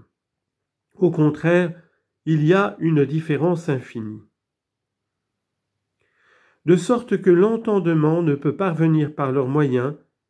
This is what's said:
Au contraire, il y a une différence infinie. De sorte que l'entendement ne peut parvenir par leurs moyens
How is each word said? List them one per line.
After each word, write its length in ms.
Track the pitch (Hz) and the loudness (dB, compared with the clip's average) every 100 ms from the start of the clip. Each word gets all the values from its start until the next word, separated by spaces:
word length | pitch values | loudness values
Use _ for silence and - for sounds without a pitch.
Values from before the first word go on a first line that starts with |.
| _ _ _ _ _ _ _ _ _ - | _ _ _ _ _ _ _ _ _ -2
Au 160 | 180 | 0
contraire, 680 | 160 151 147 160 175 175 170 _ _ _ _ - | 2 0 0 0 0 0 -6 _ _ _ _ -4
il 180 | 160 | 0
y 120 | 151 190 | 2 2
a 200 | 202 - | 0 -2
une 260 | 160 156 131 | 0 2 0
différence 640 | 156 160 143 165 170 165 | -2 -4 -2 0 -2 -2
infinie. 540 | 131 - 120 107 107 - _ _ _ _ _ _ _ _ _ _ _ _ _ _ _ _ _ _ _ _ _ _ _ 147 | -6 -6 -12 -12 -12 -18 _ _ _ _ _ _ _ _ _ _ _ _ _ _ _ _ _ _ _ _ _ _ _ 2
De 100 | 175 | 2
sorte 460 | 180 240 240 196 | 2 -2 -2 -2
que 80 | 190 | 4
l'entendement 920 | 175 202 226 226 202 170 165 151 165 | 4 4 0 -2 -2 0 0 2 0
ne 100 | 170 | 0
peut 220 | 139 156 147 | -2 -2 -2
parvenir 580 | 190 156 160 156 143 | -2 0 0 2 -2
par 180 | 151 139 | -4 -4
leurs 160 | 131 127 | -2 -2
moyens 460 | 147 143 123 127 151 _ _ | -2 0 -2 -4 -8 _ _